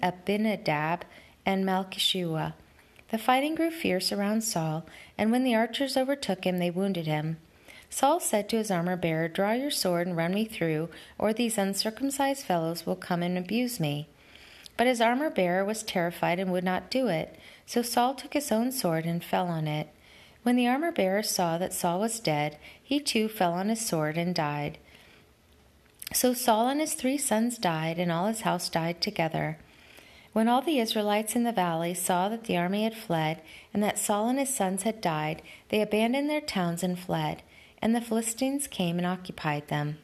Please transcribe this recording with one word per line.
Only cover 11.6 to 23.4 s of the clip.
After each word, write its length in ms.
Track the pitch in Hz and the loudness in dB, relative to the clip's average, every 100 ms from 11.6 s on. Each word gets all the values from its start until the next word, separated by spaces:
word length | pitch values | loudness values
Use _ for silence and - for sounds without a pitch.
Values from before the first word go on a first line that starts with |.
| 196 196 220 220 269 277 277 277 - | 0 0 -2 -2 -2 0 0 0 0
fellows 400 | 175 165 170 - | 0 0 -2 -4
will 100 | 185 | -4
come 280 | - 175 | -2 -2
and 140 | 175 180 | 0 -2
abuse 420 | 180 226 247 - | -2 -2 -2 0
me." 280 | 151 147 151 - - - - - - - | -2 -2 -6 -14 -20 -20 -20 -20 -8 2
But 100 | 240 | 2
his 140 | 240 | 4
armor-bearer 640 | 226 247 311 311 180 180 196 | 4 4 0 0 2 2 0
was 180 | 220 | -2
terrified 540 | - 185 170 175 165 175 | -2 0 0 0 0 0
and 140 | 190 | 0
would 120 | 180 | 0
not 280 | 185 185 - | 0 -2 -2
do 160 | 254 254 | 0 0
it. 280 | 160 - - - - - | 0 -2 -10 -20 -20 -4
So 160 | 240 | -2
Saul 320 | 233 - 240 | 0 2 2
took 200 | 269 - | 0 -4
his 180 | 294 285 | -4 0
own 200 | 220 247 | 0 0
sword 340 | 254 180 160 165 | 0 0 0 0
and 180 | 170 | -4
fell 240 | - 190 180 | 0 0 0
on 200 | 160 156 | 0 -2
it. 200 | 151 151 - - - - - | -2 -4 -10 -20 -20 -20 -4
When 120 | 240 247 | 2 4
the 120 | 240 | 4
armor-bearer 540 | 262 339 330 190 202 | 2 0 2 2 2
saw 380 | 220 - 170 165 | 0 0 0 0
that 120 | 185 | -2
Saul 280 | - 180 175 | -2 0 0
was 200 | 226 - | 0 -2
dead, 380 | - 147 147 - - - | 0 0 0 -4 -16 -14
he 180 | - 285 | -2 -2
too 280 | 285 226 214 | 0 0 0
fell 260 | - | 2